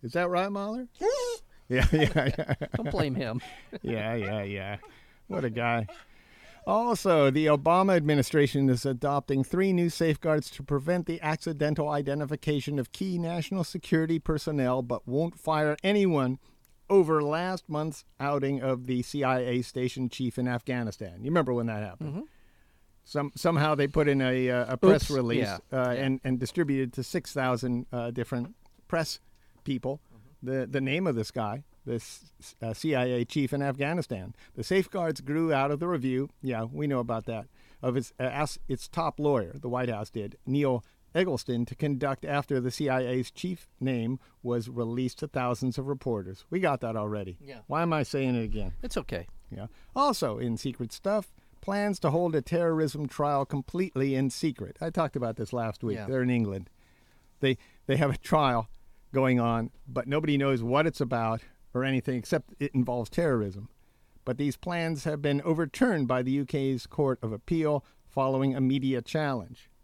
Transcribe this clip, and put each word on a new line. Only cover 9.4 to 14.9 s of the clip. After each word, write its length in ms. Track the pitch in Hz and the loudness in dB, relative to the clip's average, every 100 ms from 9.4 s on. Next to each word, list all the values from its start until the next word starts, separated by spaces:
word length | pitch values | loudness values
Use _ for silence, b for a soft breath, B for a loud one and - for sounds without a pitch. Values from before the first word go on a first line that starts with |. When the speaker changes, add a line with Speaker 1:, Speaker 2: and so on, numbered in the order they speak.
Speaker 1:
three 280 | 131 175 190 | 2 2 4
new 180 | 180 175 | 4 2
safeguards 600 | - 165 151 165 156 143 | 2 2 2 2 2 0
to 120 | - | -10
prevent 420 | 139 143 139 180 165 | -2 -2 0 0 0
the 160 | 165 | -4
accidental 680 | 156 156 - 147 151 151 151 | -2 -2 -4 0 0 2 0
identification 880 | 147 139 143 143 147 - 147 131 147 | 0 -2 -2 -2 -4 0 0 0 -4
of 140 | 123 | -4
key 260 | - 190 175 | -4 -4 -2
national 460 | 170 175 156 190 | -2 -4 -2 -2
security 560 | 165 180 - 160 160 165 | -4 -6 2 2 4 0
personnel, 640 | - 156 - 151 127 127 | 0 -2 0 0 2 2
but 260 | 123 | 0